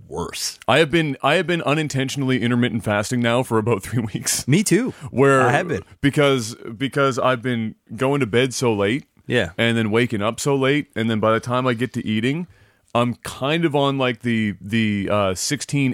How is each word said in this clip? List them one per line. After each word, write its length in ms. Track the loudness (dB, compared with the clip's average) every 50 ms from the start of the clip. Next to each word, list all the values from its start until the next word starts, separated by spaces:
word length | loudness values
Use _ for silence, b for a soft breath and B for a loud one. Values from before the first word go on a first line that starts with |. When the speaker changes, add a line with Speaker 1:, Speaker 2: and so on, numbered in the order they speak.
| -14 -12
Speaker 1:
worse. 500 | -8 -8 -8 -8 -8 -8 -8 -10 -10 -8 -2 0
Speaker 2:
I 120 | 2 2
have 100 | 2 2
been, 280 | 2 0 0 -2 -4 -2
I 140 | 0 0 2
have 100 | 2 0
been 160 | 0 -2 -2
unintentionally 800 | 0 0 0 0 -2 -2 -2 -2 -4 -4 -4 -4 -2 0 0 0
intermittent 420 | 0 0 2 2 2 0 0 -2 -2
fasting 360 | 0 0 0 0 0 -2 0
now 220 | 0 2 2 2 0
for 160 | 0 0 0
about 240 | 2 2 0 -2 -2
<laughs> 0 |
three 180 | -4 -4 -4 -4 -4
weeks. 360 | -6 -6 -4 -4 -4 -2 0 2
Speaker 1:
Me 160 | 2 2 4
too. 260 | 4 2 2 2 -2 B B B -6
Speaker 2:
Where 300 | 2 4 6 6 6 6 6
Speaker 1:
I 80 | 4
have 160 | 4 2 0 -2
been. 160 | -4 -6 -6 b b b
Speaker 2:
because, 540 | 0 0 2 4 4 4 4 2 -2 -4 -10
because 640 | -12 -12 -14 -8 -6 -6 -4 -2 0 0 0 0 0
I've 240 | 0 0 0 0 -2
been 320 | -4 -2 -2 -4 -4 -8 -10 _ _ -6
going 260 | -2 0 0 2 0
to 60 | 0 0
bed 280 | 2 2 0 0 0
so 180 | 0 0 0 2
late. 320 | 2 2 0 0 -2 -6 _ _ _ _ -2
Speaker 1:
Yeah. 240 | 0 0 0 -2 -2
Speaker 2:
And 220 | 0 0 2 2 2
then 140 | 0 2
waking 320 | 2 2 2 2 0 -2 -2
up 160 | -2 -4 -2
so 160 | -2 0 0
late, 320 | 2 2 2 0 0 -2 -4 _
and 160 | -4 -2 0
then 80 | 0 2
by 120 | 2 2 2
the 60 | 2
time 280 | 0 -2 -2 0 0 0
I 80 | 0
get 180 | 0 -2 -4 -4
to 100 | -6 -4
eating, 440 | -2 -2 0 0 0 -2 -2 -6 b b b b b b b b b -2
I'm 180 | 0 0 0 -2 -6
kind 480 | -10 -12 -8 -6 -2 -2 0 0 0
of 100 | 0 2
on, 240 | 2 2 2 0 0
like, 220 | 0 -2 -2 -2
the, 340 | -2 -2 0 0 0 -2 -4 -6
the, 480 | -6 -2 0 0 2 2 0 0 0 0
uh, 240 | 0 2 2 0 0
sixteen 580 | -2 -4 -4 -4 -4 -4 -4 -2 0 0 0